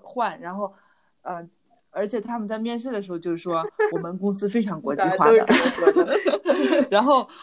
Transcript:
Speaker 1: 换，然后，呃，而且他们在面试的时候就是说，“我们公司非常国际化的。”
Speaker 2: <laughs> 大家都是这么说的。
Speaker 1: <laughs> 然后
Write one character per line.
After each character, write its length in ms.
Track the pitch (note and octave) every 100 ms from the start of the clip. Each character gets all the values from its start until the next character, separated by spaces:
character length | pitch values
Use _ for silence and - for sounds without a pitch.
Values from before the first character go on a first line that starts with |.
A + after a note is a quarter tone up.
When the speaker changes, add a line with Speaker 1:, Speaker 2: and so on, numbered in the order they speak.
Speaker 1:
换， 380 | - B3 A3 D#3+
然 160 | E3+ G3
后， 160 | G3 - _ _ _ _
呃， 220 | - F3 E3+ _ _ _ _
而 180 | - G#3
且 120 | A3+
他 180 | A3+ A#3
们 100 | G#3
在 100 | A3
面 180 | A3+ A#3
试 140 | B3
的 100 | A3
时 120 | F#3+
候 60 | E3+
就 120 | F3
是 60 | E3
说 260 | F3+ E3 C4 - G#4+
，“我 60 | E3+
们 180 | E3+ F#3
公 140 | G3+
司 160 | G3 G3+
非 120 | A#3
常 180 | G#3 D#3+
国 160 | - C#3+
际 60 | F#3
化 200 | F#3+ -
的。” 80 | A3+
Speaker 2:
<laughs> 60 | -
大 0 |
家 0 |
都 80 |
是 160 | A#3+ B3+
这 220 | - E4+
么 0 |
说 120 | F#4+
的。 840 | E4+ G4+ F4+ - F4 C4+ C4+ D4+ B3+
Speaker 1:
<laughs> 20 |
然 140 | G3+
后 240 | B3 C4+ A3 -